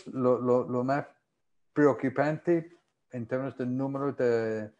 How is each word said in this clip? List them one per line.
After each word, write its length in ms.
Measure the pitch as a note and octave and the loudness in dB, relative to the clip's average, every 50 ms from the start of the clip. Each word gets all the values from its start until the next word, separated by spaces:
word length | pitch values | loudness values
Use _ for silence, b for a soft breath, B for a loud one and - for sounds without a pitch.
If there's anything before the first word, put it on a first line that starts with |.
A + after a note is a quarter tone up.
| - - | -10 -10
lo, 280 | - C3 B2 B2 B2+ A2+ | -4 0 2 2 2 2
lo, 260 | B2 B2 B2 B2+ A#2+ | 2 2 2 2 2
lo 160 | - B2 B2 | -2 -4 -4
más 220 | B2 C3 C#3 D3 D3 - _ _ _ _ _ _ _ _ _ _ _ _ | -2 -2 -2 -2 -4 -8 _ _ _ _ _ _ _ _ _ _ _ _
preocupante 1040 | _ D3 D3 C#3+ B2+ - - C3 A#2+ C3+ C#3 D3+ D#3 D3+ - F3 E3+ E3 E3 - - _ _ _ _ _ _ _ | _ 4 4 4 4 2 -2 -2 0 0 0 0 -2 -2 0 0 2 2 0 -6 -14 _ _ _ _ _ _ _
en 160 | - B2 A#2 | -10 -10 -6
términos 320 | - C3 B2+ C3+ C3+ - - | -4 -4 -4 -4 -6 -6 -6
del 180 | B2+ B2 B2 | -4 -4 -2
número 360 | C3 C3+ C#3 C#3 C3+ C#3+ C#3+ | -2 -2 -4 -4 -4 -4 -4
de, 580 | - - B2+ A#2+ A#2 A2+ A2 A2 A2 A2 G#2+ G#2 - | 0 0 2 2 2 2 0 -2 -4 -4 -6 -10 -14